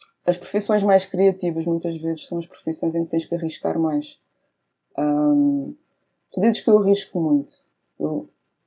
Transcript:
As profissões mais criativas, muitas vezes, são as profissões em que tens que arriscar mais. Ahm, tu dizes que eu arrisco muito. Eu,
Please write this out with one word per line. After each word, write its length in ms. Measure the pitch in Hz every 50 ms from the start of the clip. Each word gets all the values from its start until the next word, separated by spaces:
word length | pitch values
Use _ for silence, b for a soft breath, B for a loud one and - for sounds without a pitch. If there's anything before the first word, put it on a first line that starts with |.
| - - _ _ -
As 120 | - 175 175
profissões 460 | - - - 208 208 - 214 214 196
mais 220 | 202 196 190 185
criativas, 600 | - - 175 196 196 190 190 - 175 160 160 160
muitas 300 | 170 165 165 165 170 165 160
vezes, 300 | 156 165 160 156 - -
são 100 | 175 170
as 100 | 165 -
profissões 480 | - - - 160 160 - - 165 160
em 100 | 170 165
que 60 | 165
tens 140 | - 165 -
que 100 | - -
arriscar 440 | 165 165 160 156 - - 165 160 165
mais. 400 | 165 160 156 147 147 - - _ _ _ _ _ _ _ _ _ _ _ _ _ _ _ _ -
Ahm, 760 | - 302 294 147 151 - 294 - 143 143 143 143 - - 302 - _ _ _ _ _ _ _ _ _ _
tu 100 | - -
dizes 200 | 180 233 226 -
que 80 | - -
eu 100 | 214 214
arrisco 400 | 196 190 202 196 - - - 180
muito. 340 | 165 156 147 143 139 - - - - _ _ _ _ _ _ -
Eu, 300 | 147 156 156 - - - _ _ _ _ _ _ _